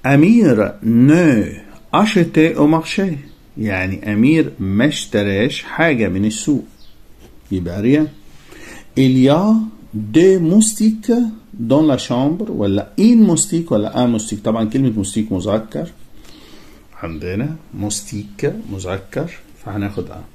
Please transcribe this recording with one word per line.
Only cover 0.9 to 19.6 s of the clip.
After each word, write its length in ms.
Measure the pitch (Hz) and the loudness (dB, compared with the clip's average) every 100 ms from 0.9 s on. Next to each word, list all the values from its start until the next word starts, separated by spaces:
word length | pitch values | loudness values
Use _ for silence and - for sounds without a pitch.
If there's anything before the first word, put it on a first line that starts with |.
| 117 131 165 170 117 82 - - - - 160 | 4 4 4 4 2 -2 -8 -20 -20 -4 0
achetait 600 | 214 185 165 160 160 - | 2 2 2 2 2 2
au 100 | 147 | 2
marché، 500 | 160 165 - 196 143 - - _ - | 2 -2 -4 -4 -4 -12 -20 _ -6
يعني 540 | 110 92 92 92 107 | -4 -2 -4 -6 -4
أمير 400 | 104 127 160 - - | 2 4 4 0 -4
ما 280 | 95 101 143 | -2 0 0
اشتراش 760 | 147 - 107 101 98 85 - | -2 -4 -2 0 0 0 -4
حاجة 460 | - - 165 127 101 | -10 -2 0 0 0
من 160 | 92 | 0
السوق، 400 | 107 107 - 135 - - - - - - - - - | -2 -2 -2 -2 -4 -20 -20 -20 -20 -20 -20 -20 -8
يبقى 300 | 95 85 92 | -6 -6 -2
ريا. 240 | 110 147 151 - - - - - - - - - | 0 2 0 -6 -20 -20 -20 -20 -20 -20 -8 0
Il 180 | 131 131 | 2 4
y 40 | 131 | 4
a 260 | 151 208 226 - - - 107 107 | 4 2 2 0 -12 -12 -10 0
des 240 | 156 185 190 | 4 4 4
moustiques 760 | 165 202 220 - 214 220 - 233 226 - - - 113 | 4 4 2 2 0 0 -2 0 0 -6 -18 -10 0
dans 160 | 139 156 | 2 2
la 60 | 127 | 0
chambre، 520 | - 123 139 175 214 | -2 -2 -2 -4 -6
ولا 380 | - 101 98 - - | -4 -2 -2 -4 2
in 300 | 220 240 208 | 4 6 4
moustique 420 | 165 - 165 165 | 2 0 -4 -2
ولا 340 | 107 107 117 123 | -2 -2 -2 0
un 120 | 113 | -2
moustique؟ 240 | 107 101 | -4 -6
طبعًا 200 | 113 113 | -4 -2
كلمة 280 | 110 135 135 107 | -2 0 0 -2
موستيك 360 | 95 110 110 | -4 -4 -4
مذكر، 560 | 95 95 110 110 143 170 - - - - - - - - - - - | -4 -2 -4 -4 -10 -10 -14 -20 -20 -20 -20 -20 -20 -20 -20 -20 -16
عندنا 540 | 82 78 85 98 143 160 - | -12 -10 -8 -6 -6 -10 -14
موستيك 800 | 98 104 - - 104 101 - 143 220 - | -10 -8 -8 -10 -12 -12 -6 -6 -6 -12
مذكر، 580 | 95 92 95 - - 170 - - - | -10 -8 -8 -8 -8 -8 -12 -20 -18